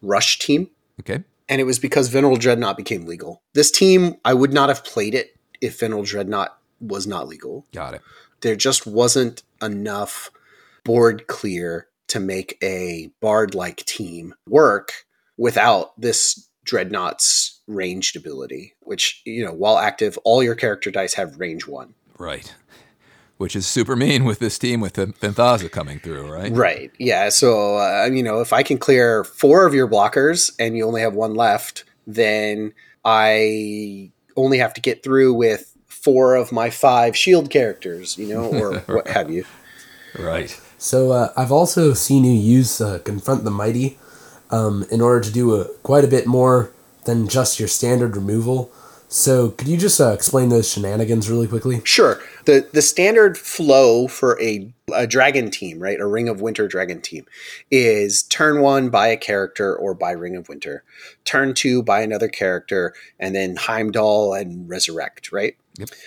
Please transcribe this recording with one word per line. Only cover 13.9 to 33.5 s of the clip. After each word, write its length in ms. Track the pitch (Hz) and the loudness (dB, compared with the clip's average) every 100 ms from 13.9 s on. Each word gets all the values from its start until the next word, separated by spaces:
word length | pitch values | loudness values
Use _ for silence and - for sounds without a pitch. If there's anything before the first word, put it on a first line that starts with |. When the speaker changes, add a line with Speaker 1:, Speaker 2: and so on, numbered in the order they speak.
| - 92 85 85 - - | -10 -12 -12 -16 -20 0
Speaker 1:
work 560 | 143 143 101 - - _ _ _ - | 4 4 2 -6 -18 _ _ _ -4
without 600 | 117 110 113 101 - - | -2 2 4 2 0 -6
this 480 | 117 107 - - _ _ | -4 -2 -2 -4 _ _
Dreadnought's 960 | - 110 92 101 90 - - - - - - | -6 -4 -4 -4 -6 -4 -2 0 -4 -10 -12
ranged 480 | 98 92 - - | -8 -6 -6 -6
ability, 600 | 85 73 67 65 - - _ | -8 -14 -14 -12 -14 -16 _
which, 420 | - 92 - - | -14 -6 -6 -6
you 200 | - 113 | -12 -8
know, 80 | 101 | -8
while 260 | 82 104 98 | -2 2 2
active, 400 | 104 - 107 - | 0 -2 -4 -2
all 180 | 113 123 | 2 2
your 120 | 123 | 2
character 360 | 117 120 101 101 | 0 -4 -4 -6
dice 240 | 98 92 | -6 -4
have 260 | - 87 76 | -4 -8 -8
range 260 | 90 82 76 | -10 -10 -14
one. 280 | 67 - _ _ _ | -16 -18 _ _ _
Speaker 2:
Right. 360 | 87 69 - - _ _ _ _ _ _ _ _ | -12 -12 -14 -20 _ _ _ _ _ _ _ _
Which 160 | 95 104 | -8 -6
is 100 | 90 | -4
super 280 | 127 127 123 | -2 0 0
mean 280 | 143 135 | 2 2
with 140 | 117 104 | 0 0
this 200 | 113 - | -4 -4
team 220 | 127 117 | -4 -2
with 140 | 101 - | -4 -4
Fen-, 160 | 95 | -6
Fenthaza 560 | - 104 101 120 117 85 | -4 -6 2 2 2 -2
coming 280 | - 73 71 | -10 -10 -12
through, 320 | 85 71 73 | -12 -12 -12
right? 200 | 78 101 | -10 -4
Speaker 1:
Right. 380 | 117 95 67 67 - | 0 0 -2 -10 -6
Yeah. 300 | 123 92 101 | -2 0 0
So, 480 | - 127 110 101 101 | 2 4 4 0 0
uh, 300 | 98 98 117 | 0 0 0
you 100 | 131 | 0
know, 180 | 117 110 | -2 -4
if 120 | 117 | 0
I 100 | 110 | 0
can 160 | - 131 | 0 0
clear 460 | - 131 120 110 | 2 4 4 2
four 400 | 95 - 139 170 180 | -2 0 4 6 6
of 80 | |
your 140 | 139 123 | 4 2
blockers 640 | 104 104 143 147 170 - - | 2 2 2 0 2 -2 -2
and 180 | 117 113 | -4 -2
you 100 | 110 | -2
only 140 | 117 | -2
have 120 | 113 | -2
one 200 | 101 110 | -2 -2
left, 500 | 110 113 104 - - - _ - | 2 2 2 -4 -14 -20 _ -8
then 680 | 107 110 107 107 104 107 - _ _ | 0 0 2 -2 -4 -8 -12 _ _
I 1080 | 113 110 110 107 107 | 2 4 4 4 2